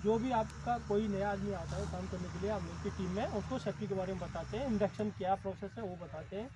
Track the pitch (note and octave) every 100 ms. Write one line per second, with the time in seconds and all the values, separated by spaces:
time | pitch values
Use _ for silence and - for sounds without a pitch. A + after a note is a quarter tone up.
0 | G#3+ A3+ B3+ A#3 A3 - - A#3+ - G#3
1 | G#3+ G3 G3+ G3+ G3+ F#3+ F3+ F3+ G3+ F#3
2 | F#3 F#3 F3+ E3 G3 G#3 E3+ E3+ G3+ -
3 | F#3 F#3 C4 G#3+ - C4 G#3+ - G#3 F#3+
4 | F#3 F#3 E3 E3+ E3 A3 C#4 G#3 G3+ -
5 | G#3+ - F#3 F#3+ G3 F#3 G3+ A3+ G#3+ F3
6 | E3+ D#3 D#3+ F#3+ B3